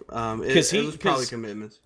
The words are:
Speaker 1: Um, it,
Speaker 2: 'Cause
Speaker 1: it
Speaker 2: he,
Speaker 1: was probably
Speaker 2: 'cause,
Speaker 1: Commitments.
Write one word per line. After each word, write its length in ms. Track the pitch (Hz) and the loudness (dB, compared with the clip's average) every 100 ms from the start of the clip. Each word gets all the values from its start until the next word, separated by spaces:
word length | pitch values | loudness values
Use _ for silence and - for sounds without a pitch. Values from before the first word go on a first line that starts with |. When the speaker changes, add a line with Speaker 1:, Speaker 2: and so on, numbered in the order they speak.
| - | -10
Speaker 1:
Um, 340 | 117 113 113 | -6 -4 -2
it, 100 | 98 | 4
Speaker 2:
'Cause 180 | 147 147 | 4 6
Speaker 1:
it 80 | 185 | 2
Speaker 2:
he, 40 | 147 | 0
Speaker 1:
was 100 | 151 | -2
probably 240 | - 135 | 0 0
Speaker 2:
'cause, 80 | 120 | -2
Speaker 1:
Commitments. 500 | 120 110 104 107 - | -6 -8 -10 -12 -18